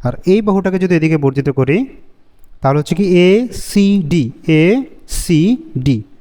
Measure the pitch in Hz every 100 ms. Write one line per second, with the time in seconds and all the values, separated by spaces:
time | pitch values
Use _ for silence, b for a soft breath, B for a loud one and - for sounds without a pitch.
0 | 127 123 - 196 214 196 185 185 185 175
1 | 156 160 139 135 139 135 131 165 269 -
2 | - - _ _ - - 135 143 147 165
3 | 196 180 180 202 247 - - 208 196 202
4 | 156 170 117 - - 156 165 240 262 -
5 | - - - 160 175 247 - - 131 120
6 | - -